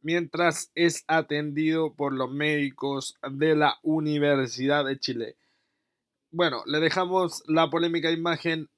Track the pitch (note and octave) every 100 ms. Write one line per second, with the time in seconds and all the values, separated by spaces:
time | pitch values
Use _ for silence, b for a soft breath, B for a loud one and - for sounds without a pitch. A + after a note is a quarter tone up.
0 | D#3 F3 E3 E3 F3 D#3 - - E3+ E3
1 | - D#3+ D#3 D3 D3+ C#3+ D#3 D#3+ D#3 C#3+
2 | C#3+ C3+ B2+ C#3 D3+ D3 C#3+ C3 C#3 C#3
3 | - - C3+ C3+ D#3 D3+ D3 - - D#3
4 | D3+ D3 C#3+ C#3 B2+ B2 C3 D3 C3+ C3+
5 | - A#2+ A2 - _ _ _ _ _ _
6 | _ _ _ E3 E3+ B2 - D3+ D#3+ F#3
7 | F3+ F#3 F3+ - - D#3 D#3+ E3 E3+ E3
8 | E3 E3 E3+ E3 E3+ E3 D3